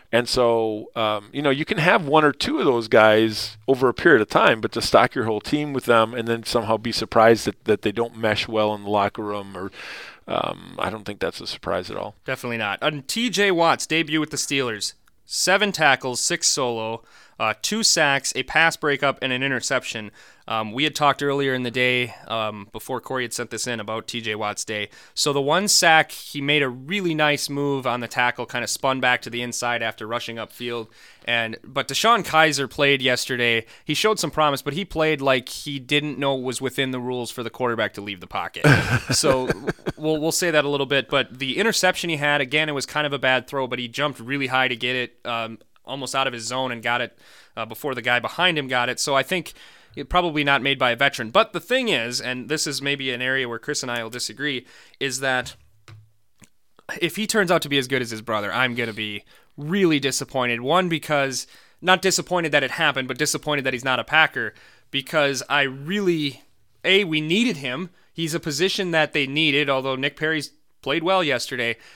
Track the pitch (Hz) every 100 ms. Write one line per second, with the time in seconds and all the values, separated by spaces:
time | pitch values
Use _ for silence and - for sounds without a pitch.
0 | - 117 123 127 120 117 110 107 110 117
1 | 110 107 104 139 147 139 156 214 165 226
2 | 147 156 151 - - 302 170 120 110 117
3 | 110 110 113 107 - - - 131 127 -
4 | 170 131 107 185 214 113 107 113 - 113
5 | 123 139 113 107 - 147 147 135 123 117
6 | 113 123 113 117 113 123 110 110 117 -
7 | 110 117 113 113 - - - 104 104 101
8 | 117 113 113 110 - 110 107 104 101 104
9 | 101 - 104 104 98 95 95 - - -
10 | - - - 87 - 87 90 90 - 107
11 | 101 101 92 - - - - 92 95 101
12 | 101 - - 131 123 117 104 98 151 147
13 | - 226 240 180 202 170 165 127 - 160
14 | 160 156 151 131 - 139 123 107 - -
15 | _ _ _ - - 190 202 - 151 131
16 | 131 120 - 170 - - 123 113 110 113
17 | - - - - 110 - - 214 214 -
18 | 147 135 - - 127 156 165 - 151 139
19 | 143 - 131 127 135 127 - 131 - 113
20 | 104 - - - - 113 110 117 151 -
21 | 143 135 143 139 139 131 123 123 127 123
22 | 123 - - 113 107 104 98 113 - 127
23 | - 131 120 - 117 110 127 113 104 110
24 | - 120 113 107 104 101 - 107 104 -
25 | - - 151 143 139 170 202 - 175 160
26 | 156 - - 147 139 147 135 123 135 202
27 | 180 156 151 143 - 143 143 139 127 120
28 | 117 - 123 - 117 123 110 - 135 131
29 | 127 123 120 120 120 - 120 117 113 -
30 | 110 120 - 117 104 - 120 120 110 -
31 | - - - 120 113 - - 135 127 139
32 | 226 233 - 160 160 139 135 - 143 139
33 | 127 123 - 123 120 113 110 - - 147
34 | 214 214 160 156 151 139 - 147 202 160
35 | 156 151 139 131 - - 147 139 123 147
36 | 151 139 139 135 127 117 131 - 135 127
37 | 123 127 117 - 113 - 123 113 104 -
38 | 101 95 90 101 85 - - 127 101 120
39 | - 127 156 131 131 98 135 - - -
40 | 156 156 160 - 175 151 143 143 135 139
41 | - 139 127 127 135 127 220 - 185 180
42 | 175 151 147 147 131 151 156 143 - 151
43 | 147 139 131 131 123 139 127 123 120 117
44 | 147 131 117 139 131 131 127 120 123 127
45 | 120 - - 117 113 113 _ _ - 139
46 | 127 135 135 120 113 127 131 117 117 120
47 | 120 - - - - - 113 113 147 123
48 | 120 123 113 - 180 156 131 127 120 120
49 | - 135 131 185 - - - - _ -
50 | 143 180 175 151 143 139 135 135 127 120
51 | 139 - 113 185 220 170 - 254 240 139
52 | 117 123 117 127 120 151 160 131 139 139
53 | 135 123 127 135 123 117 - 147 127 120
54 | 113 123 - 110 147 127 - - - _
55 | 139 127 135 127 131 - _ _ - -
56 | - _ _ _ - _ _ _ - 151
57 | 165 202 214 220 180 170 147 143 123 131
58 | 117 110 107 107 104 104 127 120 117 107
59 | 107 101 - - _ - 147 202 180 147
60 | 135 - 135 135 120 117 127 175 185 160
61 | - 147 135 127 - - - _ 175 185
62 | 190 180 - 180 160 147 135 - 156 135
63 | 127 127 147 151 - 147 131 127 131 123
64 | 110 156 156 131 110 - - - _ 139
65 | 135 160 143 131 135 143 135 135 147 208
66 | 190 165 147 123 - _ _ _ - 196
67 | 190 156 156 196 240 156 135 131 180 -
68 | _ - 165 160 165 139 190 - 185 165
69 | 151 151 135 147 160 139 143 135 135 131
70 | 139 - 156 156 - - _ _ 131 160
71 | 165 190 156 123 - 127 117 113 -